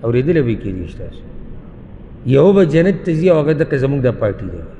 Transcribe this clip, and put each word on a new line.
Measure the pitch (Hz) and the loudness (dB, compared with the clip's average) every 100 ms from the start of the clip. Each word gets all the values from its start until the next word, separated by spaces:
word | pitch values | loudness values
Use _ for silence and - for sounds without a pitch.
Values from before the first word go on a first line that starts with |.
اورېدلی | 113 120 139 170 123 | 0 0 2 0 0
به | |
یې | 101 | -2
کېدای | 101 92 85 | -4 -8 -8
شي | - | -10
تاسو. | 92 - - - - - - - - - - - - | -14 -14 -16 -16 -14 -16 -16 -20 -20 -20 -20 -12 2
یو | 135 170 | 4 6
به | 202 185 | 6 4
جنت | 151 175 190 - | 4 2 0 -2
ته | |
ځي | 160 180 | 0 2
او | 160 | 2
هغه | 147 | 2
دغه | 151 156 143 | 0 0 0
زموږ | 135 143 | 0 0
دا | 127 107 | 0 0
پارټي | 110 95 73 | -2 -4 -8
دی. | 85 80 - | -10 -14 -16